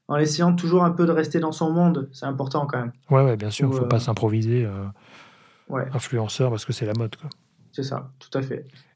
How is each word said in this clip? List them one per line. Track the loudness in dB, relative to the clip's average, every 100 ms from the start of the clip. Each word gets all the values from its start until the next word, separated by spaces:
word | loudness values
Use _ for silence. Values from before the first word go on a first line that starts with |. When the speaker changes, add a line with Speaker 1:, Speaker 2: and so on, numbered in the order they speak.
| -4
Speaker 1:
en | 0
essayant | 2 4 2 2
toujours | 2 4
un | 4
peu | 4 2
de |
rester | 2 0 0
dans | -2
son | -2 0
monde. | 4 4 2 -4
C'est | -8 -8
important, | -4 -4 -2 -2
quand | -4
même. | -6 -10 2
Speaker 2:
Ouais, | 4
ouais, | 4 2
bien | -4
sûr, | 0 0
Speaker 1:
Ou, |
Speaker 2:
faut | 0 2
Speaker 1:
euh, |
Speaker 2:
pas | 0
s'improviser, | 0 0 0 2 2 0 0
euh, | -4 -8 -12 _ -20 -20 _ _ _ -8
Speaker 1:
Ouais. | -6 -4
Speaker 2:
influenceur | -6 -4 -4 -2 0 0
parce | 0 -4
que |
c'est | -4 -2
la |
mode, | -2 -4 -8
quoi. | -14 -16 _ _ _ -10
Speaker 1:
C'est |
ça, | -6 -8 -10 -18
tout | -8 -6
à |
fait. | -4 -8 -12 -20 _